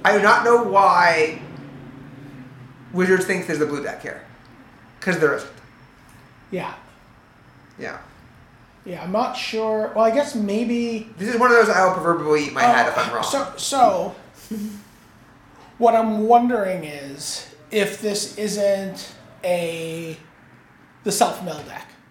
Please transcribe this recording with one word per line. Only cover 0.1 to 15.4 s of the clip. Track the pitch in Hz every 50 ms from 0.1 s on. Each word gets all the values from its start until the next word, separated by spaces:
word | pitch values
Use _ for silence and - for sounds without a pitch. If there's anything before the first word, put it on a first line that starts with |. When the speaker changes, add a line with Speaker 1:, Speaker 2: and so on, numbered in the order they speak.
| 208
Speaker 1:
do | 202
not | 196 214 240 247 240
know | 233 240 240 233
why | 196 190 196 196 190 175 175 175 170 165 160 156 156 - - - - - - - - - - - - - - - - - - - - - - - - - - - - - - - -
Wizards | - 180 180 180 190 180 185
thinks | 190 190 175 -
there's | - 156 147
a | 151
blue | 147 143 135 -
deck | 107 - -
here. | - 120 - - - - - - - - - - - - - - - - - -
'Cause | - 190 175 139
there | 151 147 -
isn't. | - - - - - - - - - - - _ _ - - - - - - - - - -
Speaker 2:
Yeah. | 190 175 - - - - - - - _ _ _ - - _ _ _ _ - - - - - - - -
Speaker 1:
Yeah. | - - - - - - - - - - - - - _ _ _ - _ _ _ -
Speaker 2:
Yeah, | 185 175 165 156
I'm | 180
not | 190 220 262 269 -
sure. | - - - 226 220 220 220 220 214 214 - -
Well, | 214 226
I | 226
guess | 226 285 285 285 -
maybe | 220 208 196 202 220 240 233 233 240 233 233 226 214 214 - -
Speaker 1:
This | 165 190 233
is | 240 226
one | 247 247
of | 240
those | 233 214 208
I'll | 185 185 190 185 -
proverbially | 175 156 170 170 165 151 151 151 151 143
eat | 139
my | - 135
hat | 123 - 175 127 117 120
if | 120 127
I'm | 123 -
Speaker 2:
Uh, | -
Speaker 1:
wrong. | 226 -
Speaker 2:
so, | - 285 269 - - -
so | - - - 277 269 240 214 190 175 180 202 - - - - - - - - 220 208 208 214 202 202 - - - - _ _ - - - - - -